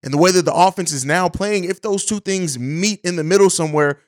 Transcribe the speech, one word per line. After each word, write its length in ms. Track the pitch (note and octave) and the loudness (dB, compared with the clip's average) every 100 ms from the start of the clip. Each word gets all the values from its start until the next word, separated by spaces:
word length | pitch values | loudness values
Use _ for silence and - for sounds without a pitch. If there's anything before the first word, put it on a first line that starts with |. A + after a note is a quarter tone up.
and 100 | C3 | -4
the 60 | C#3+ | 2
way 140 | F3+ | 4
that 120 | F3+ | 4
the 100 | D#3+ | 2
offense 380 | D#3 F#3 F#3 D#3+ | 2 2 2 -6
is 140 | C#3+ C3+ | -4 -2
now 240 | E3+ F3+ | 0 0
playing. 360 | - G3+ G#3 F3 | -2 -2 -2 -2
If 180 | F3+ | -6
those 200 | G#3+ G3 | -4 -4
two 160 | - G#3 | -2 -4
things 380 | G3 F#3+ E3+ B2+ | -4 -4 -4 -6
meet 420 | B2+ D#3+ G3+ G3+ | -6 -2 -2 -2
in 120 | F3+ F3 | -6 -4
the 80 | |
middle 280 | D#3 G3 G3 | 0 4 4
somewhere, 480 | - D#3 D3+ D3 C#3+ | 2 -2 0 0 -2